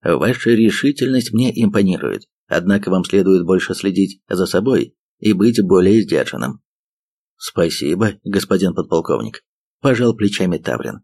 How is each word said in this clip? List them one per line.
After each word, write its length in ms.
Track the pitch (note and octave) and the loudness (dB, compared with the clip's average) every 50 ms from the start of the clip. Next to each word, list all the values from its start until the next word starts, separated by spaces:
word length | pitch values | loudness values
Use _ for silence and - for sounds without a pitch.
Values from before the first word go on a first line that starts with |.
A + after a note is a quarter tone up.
| _ | _
«Ваша 480 | - E2+ C2+ C#2 G#2 B2 A#2+ - A#2 | -2 -2 0 0 -2 -2 -2 0 0
решительность 800 | A#2 G#2+ A2+ A2 - - - C#3 D3 - C3 B2+ C3 B2+ A#2+ B2 - | 2 4 4 2 2 2 0 -2 0 0 -2 -2 0 -2 -2 -2 -2
мне 200 | A2+ B2 B2+ - - A#2 | 0 0 0 0 0 0
импонирует, 640 | G2+ G2+ G#2+ G2 F#2+ F#2 - - A#1+ G1+ G1+ - _ _ _ _ _ | 0 2 2 2 2 0 0 -2 -6 -6 -6 -10 _ _ _ _ _
однако 420 | - - F2 F#2 G2+ G2+ G2+ - | -4 -2 0 0 0 0 0 0
вам 140 | F#2 F#2 F2+ | -2 -2 -2
следует 400 | - - G2+ F#2 F#2 F#2+ F#2 F2 | 0 0 2 4 4 4 2 4
больше 300 | E2+ F#2 F#2 - - F#2+ | 2 0 0 0 -2 -8
следить 460 | - - G2+ F#2 F#2 G2 F#2 - _ _ _ | -4 -4 -2 0 0 0 0 -2 _ _ _
за 180 | - F2+ F#2 | -2 -2 -2
собой 500 | F2 - F2+ G2 C3 C3 F2+ B1+ - _ _ _ _ _ _ | 0 0 0 0 2 2 0 0 -2 _ _ _ _ _ _
и 120 | - G#2 G#2+ | 0 0 2
быть 300 | F2+ G2 A#2 A#2+ A#2+ G2+ | 4 2 2 2 2 2
более 400 | F2+ F#2+ F#2 F2+ F#2+ G#2 A2+ G#2 | 4 4 4 6 6 4 4 2
сдержанным». 580 | - - D2+ C2 - - - A1+ C2 C2+ - _ _ _ _ _ _ _ _ _ _ _ _ _ _ _ | 2 0 -2 -2 -2 -6 -8 -8 -8 -8 -10 _ _ _ _ _ _ _ _ _ _ _ _ _ _ _
«Спасибо, 760 | _ - - - - E2+ E2 D#2+ - - D2 D#2+ F#2 A2 G#2+ - - _ | _ -16 -10 -2 -2 -2 -2 -2 -4 -4 -4 -2 0 0 -2 -2 -6 _
господин 500 | - G2 G2 F#2 - G#2 F#2+ F#2+ F#2 E2 | -4 -4 -4 -2 0 -2 0 0 0 -2
подполковник», 680 | - E2+ - - E2 E2 - D#2 A1+ A1+ A1 - - _ _ _ _ _ _ _ _ | -4 -6 -2 -2 -2 -2 -2 -4 -4 -4 -8 -12 -16 _ _ _ _ _ _ _ _
пожал 340 | - C#3 B2+ A#2+ B2 A#2 A2+ | 0 0 0 2 2 0 0
плечами 420 | - G#2+ G2+ G2+ - F#2+ F2+ - - | 0 -2 -2 0 0 -2 -2 -2 -4
Таврин. 440 | - - C2 - - - - - | -4 -6 -6 -6 -6 -10 -12 -14